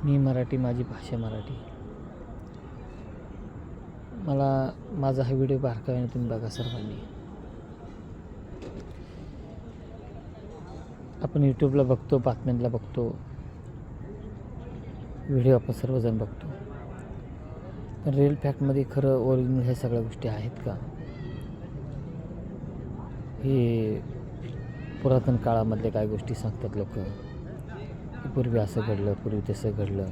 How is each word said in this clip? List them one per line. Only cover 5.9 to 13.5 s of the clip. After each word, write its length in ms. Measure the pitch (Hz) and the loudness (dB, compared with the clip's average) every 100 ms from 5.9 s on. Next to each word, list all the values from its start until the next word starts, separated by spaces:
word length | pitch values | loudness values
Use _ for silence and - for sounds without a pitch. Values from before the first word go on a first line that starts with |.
| 123 123 | 0 0
तुम्ही 240 | 127 120 | 0 0
बघा 180 | 113 113 | 0 -2
सर्वांनी. 560 | - 120 120 107 104 110 - - - - - - - - - - - - - - - - - - - - - - - - - 226 226 - - - - - - - 233 - - - - - - | -4 -4 -4 -6 -8 -10 -12 -12 -12 -12 -12 -12 -14 -12 -12 -12 -12 -12 -12 -12 -10 -10 -10 -10 -12 -12 -12 -12 -12 -12 -12 -12 -12 -12 -12 -12 -12 -12 -12 -12 -12 -12 -12 -12 -12 -12 -6
आपण 200 | - 151 | 0 6
YouTube-ला 400 | 139 123 143 139 | 6 6 4 6
बघतो, 360 | 127 127 - 139 | 6 4 4 4
बातम्यांना 500 | 123 120 131 123 120 | 4 2 2 2 2
बघतो, 500 | 117 - - 117 - - - - | 0 -4 -2 -2 -2 -8 -10 -10